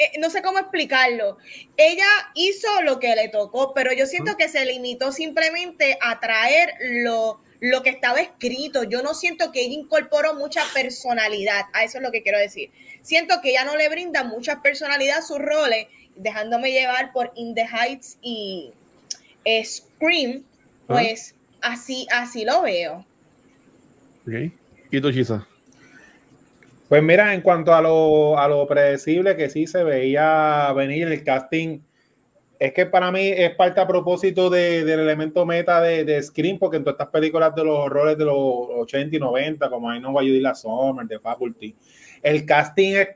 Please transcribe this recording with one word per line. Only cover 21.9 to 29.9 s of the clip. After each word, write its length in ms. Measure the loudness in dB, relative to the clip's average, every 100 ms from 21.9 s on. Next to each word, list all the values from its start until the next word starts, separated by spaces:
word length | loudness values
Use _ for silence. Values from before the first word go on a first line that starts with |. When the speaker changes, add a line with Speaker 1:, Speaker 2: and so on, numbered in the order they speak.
| -10 -4
Speaker 1:
así 320 | -4 -4 -6 0
lo 160 | 0
veo. 420 | 0 -2 -4 -8 -18 _ _ _ _ _ _ _ _ _ _ _ -10
Speaker 2:
Ok. 240 | -8 -8 -10 _ _ -6
¿Y 100 | -2
tú, 100 | 0
Chisa? 360 | 0 -2 -4 -8 _ _ _ -20 -20 -20 _ _ _ _ _ _ _ 4
Speaker 3:
Pues 140 | 4
mira, 320 | 6 6 6
en 80 | 2
cuanto 320 | 2 4 6
a 80 | 6
lo, 560 | 6 4 6 6 4 4
a 100 | 4
lo 200 | 2 2
predecible 680 | 4 4 2 0 2 2 2
que 140 | 0
sí 160 | -2 -2
se 180 | 0
veía 880 | 0